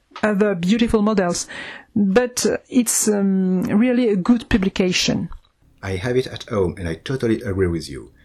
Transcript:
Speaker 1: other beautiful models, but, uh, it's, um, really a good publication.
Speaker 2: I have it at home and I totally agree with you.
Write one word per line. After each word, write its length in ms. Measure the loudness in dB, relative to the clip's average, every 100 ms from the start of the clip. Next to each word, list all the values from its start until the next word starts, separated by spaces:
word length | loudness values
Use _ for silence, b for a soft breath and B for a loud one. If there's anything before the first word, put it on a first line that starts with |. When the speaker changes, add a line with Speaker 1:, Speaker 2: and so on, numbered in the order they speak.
| _ -4
Speaker 1:
other 320 | 0 2 2
beautiful 460 | 2 2 2 2 2
models, 440 | 2 2 0 -2 -6 B B B B 0
but, 480 | 2 4 2 0
uh, 140 | -2 -2 -2
it's, 400 | 0 0 0 0
um, 540 | 2 2 2 2 0
really 460 | 0 2 2 2 2
a 80 | 2
good 320 | 2 2 2
publication. 800 | 0 0 0 0 0 -2 -2 -4 -10 _ _ _ _
Speaker 2:
I 100 | -8 -6
have 200 | -2 -2
it 100 | -2
at 180 | -6
home 300 | -6 -2 0 -2
and 100 | -6
I 80 | -6
totally 440 | -6 -2 0 0
agree 260 | -2 0 0
with 200 | -2 -6
you. 240 | -12 -16 _